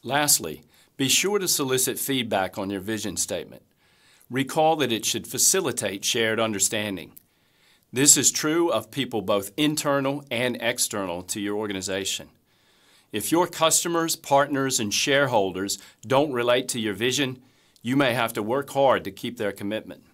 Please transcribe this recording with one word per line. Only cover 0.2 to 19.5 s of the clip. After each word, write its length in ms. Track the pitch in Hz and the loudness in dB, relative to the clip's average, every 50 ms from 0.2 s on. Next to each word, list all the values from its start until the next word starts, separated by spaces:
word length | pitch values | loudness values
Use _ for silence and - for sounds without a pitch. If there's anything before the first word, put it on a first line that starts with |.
| 151 143 - - 110 80 76 - - _ _ _ _ _ _ | 4 4 2 0 0 -4 -8 -10 -14 _ _ _ _ _ _
be 140 | - 139 131 | -2 0 2
sure 300 | - - - 190 208 208 | 2 2 2 2 0 0
to 80 | 190 170 | 0 0
solicit 500 | - - 147 131 131 131 127 - 113 120 | 0 0 0 0 2 0 0 0 -2 -4
feedback 600 | - - 139 131 120 110 107 101 95 90 - - | -4 -2 -2 -2 0 0 0 0 0 0 -4 -6
on 120 | 101 95 | -6 -4
your 100 | 101 98 | -4 -4
vision 380 | 92 101 110 107 104 107 85 78 | -4 -4 -4 -4 -4 -6 -4 -4
statement. 460 | - - 98 87 78 50 57 - _ _ _ _ _ _ _ _ _ _ _ _ _ _ | -4 -4 -4 -6 -6 -10 -16 -20 _ _ _ _ _ _ _ _ _ _ _ _ _ _
Recall 460 | 120 127 135 135 - 160 156 156 160 | -4 -4 -4 -2 2 2 4 4 4
that 160 | 156 143 117 | 4 2 0
it 140 | 117 110 - | 0 -2 -2
should 200 | - - 113 - | -2 -4 -4 -6
facilitate 800 | - - 123 - - - 190 180 139 113 117 113 101 95 101 - | -6 -2 0 2 2 2 2 0 -2 -4 -2 -4 -4 -4 -4 -4
shared 340 | - - 123 113 110 110 110 | -2 0 2 2 2 2 2
understanding. 720 | 113 110 107 98 - - - 107 104 107 98 87 76 - - - _ _ _ _ _ _ _ _ _ _ _ _ _ _ | 0 0 0 0 0 0 0 -2 -4 -4 -6 -8 -10 -14 -18 -20 _ _ _ _ _ _ _ _ _ _ _ _ _ _
This 240 | - 127 139 147 - | -2 2 6 6 6
is 160 | 151 123 - | 6 6 2
true 380 | - - - 156 156 170 170 170 | 2 2 0 0 2 2 2 2
of 220 | 123 110 107 - | 2 0 -2 -4
people 300 | - 143 127 120 - 110 | -6 -6 -6 -2 -2 -4
both 300 | 92 95 107 101 101 - - - | 0 2 0 0 0 -2 -2 0
internal 680 | 151 151 151 147 - 151 139 139 135 135 139 143 139 - | 0 2 2 0 0 0 0 2 0 -2 -4 -4 -6 -6
and 280 | 123 113 127 127 120 - | -4 -2 0 0 -2 -2
external 600 | 117 117 123 - - - - 104 98 92 85 87 87 | -2 -2 -2 -2 -4 -4 -2 -4 -4 -4 -4 -6 -6
to 160 | - - 110 | -8 -6 -6
your 180 | 101 101 104 104 | -4 -4 -4 -4
organization. 720 | 110 104 101 95 92 95 95 98 98 - - - 73 71 _ _ _ _ _ _ _ _ _ _ _ _ _ _ _ _ | -4 -4 -6 -6 -6 -4 -4 -4 -4 -4 -6 -8 -10 -14 _ _ _ _ _ _ _ _ _ _ _ _ _ _ _ _
If 200 | - 107 202 - | -6 -6 -2 0
your 160 | 156 170 175 165 | 2 2 2 0
customers, 680 | - - 160 160 156 - - 180 170 165 165 165 156 | 0 2 2 4 4 2 0 0 0 0 0 0 -2
partners, 640 | - - - 139 139 143 143 147 135 135 135 127 120 | -6 -2 2 4 4 4 4 0 0 0 0 0 0
and 140 | 117 104 101 | -2 -2 -2
shareholders 880 | - - 147 139 139 143 131 123 110 98 95 85 90 98 101 - - - - - _ - | -2 0 2 4 4 4 4 2 2 2 2 -2 -4 -4 -4 -4 -8 -10 -20 -20 _ -4
don't 260 | 110 131 135 147 160 | 0 2 2 2 2
relate 360 | 131 120 120 120 123 131 139 - | 0 -2 2 2 2 2 2 -2
to 100 | - 123 | -4 -2
your 140 | 110 107 101 | -2 -2 -2
vision, 480 | 90 113 127 131 143 143 127 131 139 - _ _ _ _ _ _ _ | 0 0 0 2 0 -2 -2 -4 -10 -16 _ _ _ _ _ _ _
you 140 | _ 120 131 | _ 0 2
may 180 | 139 143 127 113 | 4 4 4 4
have 200 | 127 117 113 117 | 2 0 0 0
to 100 | 120 107 | -4 -2
work 260 | 107 120 139 139 - | -2 -2 -2 -2 -4
hard 320 | - 139 139 135 120 - - | 0 2 4 4 4 4 0
to 80 | 101 | -4
keep 260 | 95 - - 123 120 120 | -10 -8 -8 -8 -6 -4
their 140 | 110 101 | -4 -4